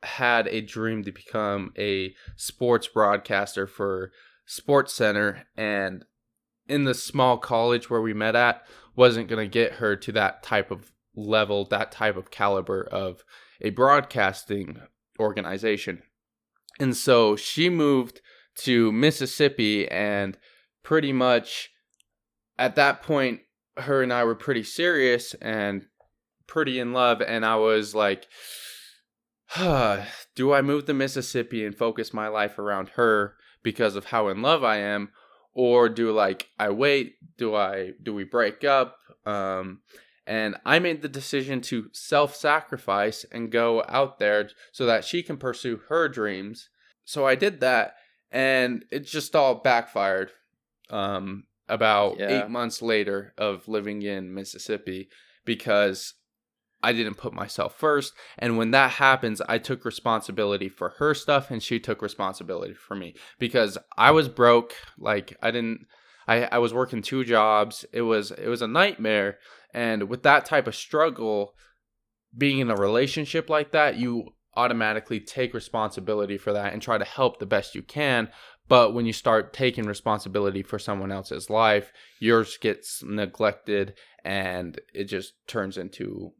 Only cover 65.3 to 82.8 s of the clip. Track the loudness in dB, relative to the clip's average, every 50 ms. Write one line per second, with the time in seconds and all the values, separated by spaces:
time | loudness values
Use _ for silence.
65.3 | -16 _ -4 -4 -2 -2 -4 -6 -6 -8 -12 _ _ _ _ _ _ _ -2 0
66.3 | 0 0 0 0 0 2 2 2 0 0 -2 -2 -4 -8 -6 -4 -4 -4 -2 2
67.3 | 4 4 4 6 4 2 2 0 -4 -14 -16 -10 -6 -4 -2 0 0 0 0 -4
68.3 | -10 -8 -6 -6 -4 -4 -4 -2 2 2 2 2 0 -2 -2 0 2 2 0 0
69.3 | -4 _ _ -20 -20 -20 _ _ _ -4 -2 -2 -2 -2 -2 -4 -6 0 4 6
70.3 | 6 6 4 2 0 0 0 0 -6 -8 -12 -6 0 2 2 2 0 -4 -4 -2
71.3 | -2 -2 -2 -4 _ _ _ _ _ _ _ _ _ _ _ _ _ _ _ _
72.3 | _ 0 0 0 2 2 0 0 0 2 2 2 4 2 2 2 -2 -6 -6 -4
73.3 | -4 -4 -2 0 -2 -2 -2 0 2 2 2 2 2 0 -4 -4 -4 -4 -8 -10
74.3 | _ _ _ _ _ 0 0 0 2 0 0 0 -2 -2 -4 -6 -8 -8 -8 -8
75.3 | -6 -4 -4 -4 -4 -8 -10 -6 -4 -4 -4 -4 -4 -8 -6 -4 -2 -2 -2 -4
76.3 | -4 -6 -4 -4 -2 -2 -2 -4 -6 -6 -2 -2 0 0 0 -4 -2 0 0 0
77.3 | 0 -2 -4 0 0 0 0 -2 -10 -14 -14 _ -6 -2 0 2 2 2 0 -2
78.3 | -8 -18 -20 -20 -20 _ _ _ 8 8 8 8 4 0 -2 -2 -4 -2 2 4
79.3 | 4 4 2 0 -6 0 0 0 0 0 -4 -4 -6 -4 -2 -2 -2 -2 -2 -4
80.3 | -4 0 0 0 -2 -4 -6 -6 -8 -10 -6 -6 -6 -6 -6 -6 -8 -8 -8 -10
81.3 | -10 -10 -8 -2 2 4 4 6 4 4 0 -2 _ -20 -20 -20 _ _ 2 4
82.3 | 4 4 4 2 -6 -4 -2 -2 -2 -2